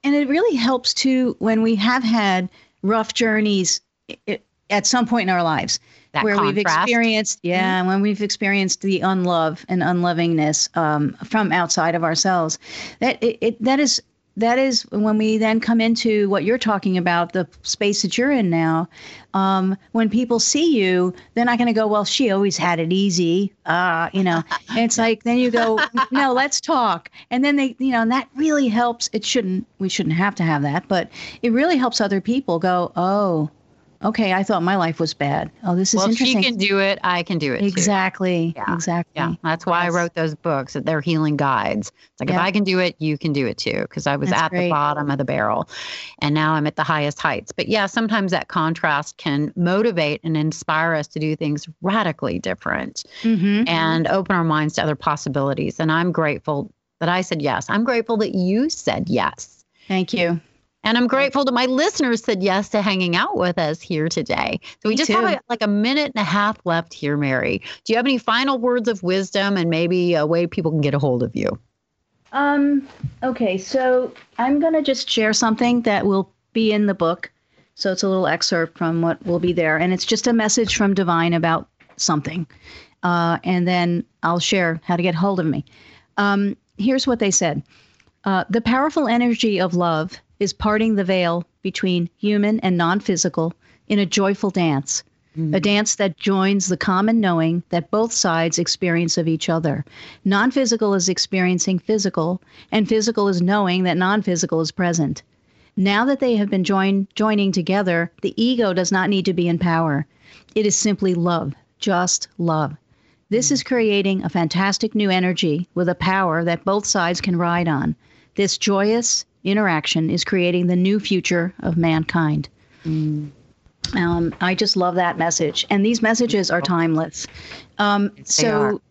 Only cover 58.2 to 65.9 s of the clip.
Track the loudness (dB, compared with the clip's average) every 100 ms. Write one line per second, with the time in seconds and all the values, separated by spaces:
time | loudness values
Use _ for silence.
58.2 | -2 -2 0 0 -2 -2 -4 -4 -2 0
59.2 | -2 -4 -20 _ _ _ -4 -2 -2 0
60.2 | 0 -2 _ _ _ _ 0 2 2 2
61.2 | 0 0 0 0 0 2 0 0 -2 0
62.2 | -2 -2 0 0 0 -2 0 0 0 0
63.2 | 0 0 -2 0 -2 -4 -4 -2 -2 -2
64.2 | -2 -2 -2 -4 -10 -6 -2 0 0 2
65.2 | 0 -2 _ -4 0 0 0